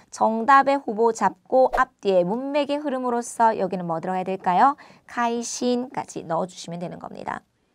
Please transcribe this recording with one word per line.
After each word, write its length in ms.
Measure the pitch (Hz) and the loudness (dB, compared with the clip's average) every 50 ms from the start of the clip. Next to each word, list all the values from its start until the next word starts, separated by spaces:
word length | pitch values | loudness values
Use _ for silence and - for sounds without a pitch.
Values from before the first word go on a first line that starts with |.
| _ _ | _ _
정답의 680 | - - 214 220 220 226 226 247 269 269 269 269 277 277 | -4 0 0 0 0 0 4 6 6 6 6 4 2 0
후보 340 | 277 - 214 202 226 233 | -2 -4 -2 2 2 2
잡고 600 | 226 - 226 190 - _ _ - - 262 254 - - 254 | 2 2 0 -2 -2 _ _ 0 4 4 4 4 4 0
앞뒤의 460 | 254 - _ _ - 196 190 180 175 | -2 -2 _ _ 0 2 4 4 4
문맥의 540 | 175 208 247 269 277 277 294 285 277 285 294 | 2 0 -4 -4 -2 -2 -2 -2 0 -2 -4
흐름으로서 840 | 302 294 247 262 254 247 240 240 233 - - - 233 226 226 - | -4 -4 -4 -4 -4 -2 -2 -2 -4 -6 -2 2 2 2 2 2
여기는 260 | 196 180 196 180 175 | -2 -4 -4 -6 -4
뭐 140 | 170 165 165 | -4 -6 -4
들어가야 240 | 151 190 185 185 185 | -4 -4 -4 -4 -4
될까요? 540 | 190 190 190 - - 175 185 233 269 294 - - - - _ _ - | -4 -6 -4 -2 0 4 4 4 4 4 0 -10 -20 -20 _ _ -12
카이신까지 1160 | - 240 240 233 233 240 233 - - - 247 247 247 240 247 269 277 - - - - - - | -6 -4 -2 -2 -2 -4 -6 -8 -8 -4 -2 -2 0 -2 -4 -6 -8 -10 -10 -8 -10 -12 -6
넣어주시면 560 | 151 165 165 185 180 180 - - - 170 175 | -4 -2 -2 -2 -4 -8 -14 -14 -12 -10 -10
되는 180 | 175 160 165 175 | -10 -10 -10 -12
겁니다. 440 | - - - 50 - - - - _ _ _ _ _ _ _ | -14 -16 -14 -12 -10 -10 -10 -10 _ _ _ _ _ _ _